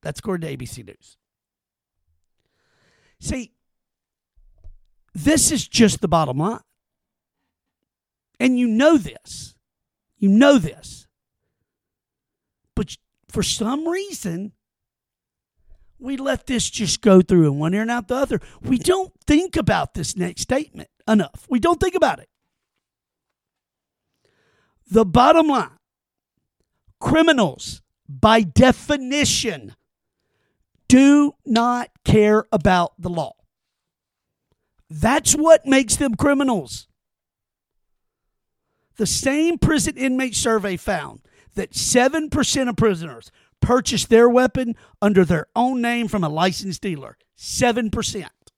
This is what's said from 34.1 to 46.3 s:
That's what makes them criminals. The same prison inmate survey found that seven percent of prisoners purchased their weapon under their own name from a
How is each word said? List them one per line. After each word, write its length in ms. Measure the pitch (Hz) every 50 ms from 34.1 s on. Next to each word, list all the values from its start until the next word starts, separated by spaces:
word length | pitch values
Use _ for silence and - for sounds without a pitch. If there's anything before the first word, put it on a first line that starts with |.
| _ _ _ _ _ _ _ _ _ _ _ _ _ _ _ _ 160
That's 380 | 151 151 220 262 311 294 -
what 340 | - 302 302 320 330 - _
makes 300 | 262 269 269 269 214 -
them 200 | - 294 269 226
criminals. 760 | - - 294 285 269 285 269 247 190 143 120 - - - _ _ _ _ _ _ _ _ _ _ _ _ _ _ _ _ _ _ _ _ _ _ _ _ _ _ _ _ _ _ _ _ _ _ _ _ _ _ _ _ _ _ _
The 80 | 220
same 520 | - - - - 269 269 294 320 339 339 285
prison 380 | - - 311 294 175 - 294
inmate 400 | - 254 269 254 254 262 254 208
survey 400 | - - 233 226 220 190 202 185
found 460 | 170 - - 202 165 143 143 107 - _ _ _ _ _ _ _
that 180 | - 190 - _
seven 560 | - - - - 254 247 269 285 320 311 294
percent 380 | - 302 262 - - 294 262 247
of 80 | 226
prisoners 560 | - 226 220 196 165 165 160 127 113 - - _ _ _ _ _ _
purchased 480 | - - 247 254 - - - 190 - -
their 200 | 233 226 233 240
weapon 460 | 240 247 254 254 - 254 262 233 226 _ _ _ _ _
under 220 | - 202 208 185 185
their 240 | 151 180 156 156 _ _
own 260 | - 240 254 262 254
name 280 | 233 240 240 240 233 202
from 160 | - 208 170
a 40 | 156